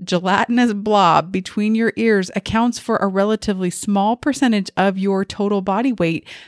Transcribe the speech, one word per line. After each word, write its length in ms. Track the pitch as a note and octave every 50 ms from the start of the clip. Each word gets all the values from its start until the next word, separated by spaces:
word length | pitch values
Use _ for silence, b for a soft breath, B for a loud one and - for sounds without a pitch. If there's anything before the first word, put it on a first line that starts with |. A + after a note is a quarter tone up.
| F3+
gelatinous 680 | - F#3 F3 F3 F3+ F#3+ G#3 A3+ - A#3+ A#3+ B3 A#3+
blob 600 | G#3+ G3+ G3+ G#3+ G#3+ G3+ F#3+ E3+ D#3 D3+ D#3 F3 G3
between 420 | F#3+ F#3+ - - - G#3 G#3+ A3
your 160 | A3+ A3+ A3+ - -
ears 340 | A3+ A3+ G#3+ G3 F#3 F#3 -
accounts 460 | G3+ - - - A3+ A#3 B3 A#3 -
for 160 | - - A3+
a 120 | - - G3+
relatively 640 | F#3 F#3+ G3 G#3 A3 G#3+ - - G3+ F#3 F#3 F3+
small 460 | - - - - G3+ G3 G3 G#3+ A#3
percentage 560 | A#3+ - D4+ C4 - C#4+ B3 A3+ G#3 F#3+ - - -
of 200 | F#3 G3+ F#3+ F#3+
your 280 | F#3+ G3 G3 F#3+ G3
total 340 | - - - G#3 G3+ G#3 G3
body 320 | F#3+ G3 F#3+ G3+ A#3+ C#4
weight, 340 | A#3+ F#3+ F3 E3 E3 - - B B B B